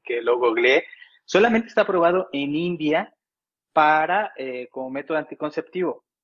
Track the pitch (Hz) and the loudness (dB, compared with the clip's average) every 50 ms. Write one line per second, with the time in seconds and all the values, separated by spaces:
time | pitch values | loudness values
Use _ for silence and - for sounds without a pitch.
0 | _ - 120 120 117 123 120 120 123 117 110 117 117 127 135 165 - - - - | _ -6 -6 -2 0 0 2 2 2 2 2 2 4 4 4 2 0 -2 -12 -20
1 | - - _ _ _ - - 185 214 240 220 226 226 - - 220 208 208 190 175 | -20 -20 _ _ _ -2 2 4 4 4 2 0 -2 -2 -2 0 0 0 0 2
2 | 170 170 180 185 185 - - 139 143 143 147 160 175 175 175 156 156 147 156 170 | 2 2 2 0 -2 -4 -6 -6 -4 -4 -2 -2 -2 -4 -4 -2 -2 0 0 0
3 | 214 - _ _ _ _ _ _ _ _ _ _ _ _ _ 160 151 151 156 156 | -2 -6 _ _ _ _ _ _ _ _ _ _ _ _ _ 4 4 4 4 2
4 | 156 170 180 208 214 - - - 131 131 127 127 123 - _ 131 131 131 131 139 | 2 0 0 -2 -2 -4 -8 -10 -10 -10 -10 -10 -12 -12 _ -12 -10 -8 -8 -10
5 | 143 - 160 151 147 - 139 - 151 151 - 160 160 - - 185 180 160 160 - | -6 -4 -4 -4 -4 -6 -10 -8 -8 -6 -6 -8 -8 -8 -6 -4 -4 -4 -4 -6
6 | _ _ _ _ | _ _ _ _